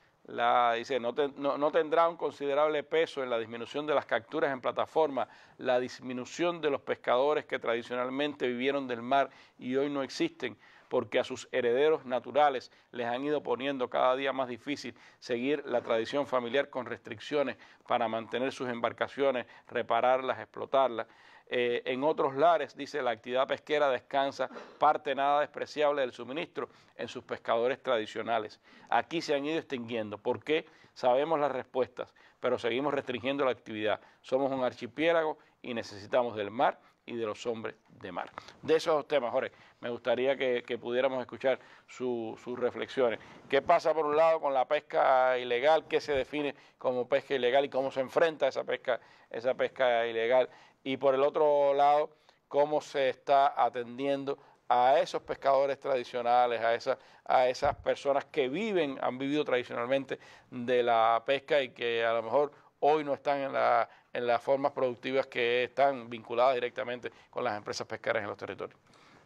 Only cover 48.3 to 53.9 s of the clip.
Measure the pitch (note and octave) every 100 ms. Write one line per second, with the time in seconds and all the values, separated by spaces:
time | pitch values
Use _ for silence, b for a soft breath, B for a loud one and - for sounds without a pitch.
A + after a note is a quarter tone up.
48.3 | D3 C3+ B2+ B2+ B2+ - A2+ B B B
49.3 | - A#2+ A#2+ B2+ - B2+ A#2 A#2 A2+ A2+
50.3 | B2+ B2 B B _ C3+ C3 C#3 C3+ C#3+
51.3 | D3 D3+ C#3+ C#3 C#3 C#3+ D3 D3+ b b
52.3 | b _ C#3 D3 D3+ - D3 C3 - -
53.3 | C#3 C#3 - A#2+ B2 A#2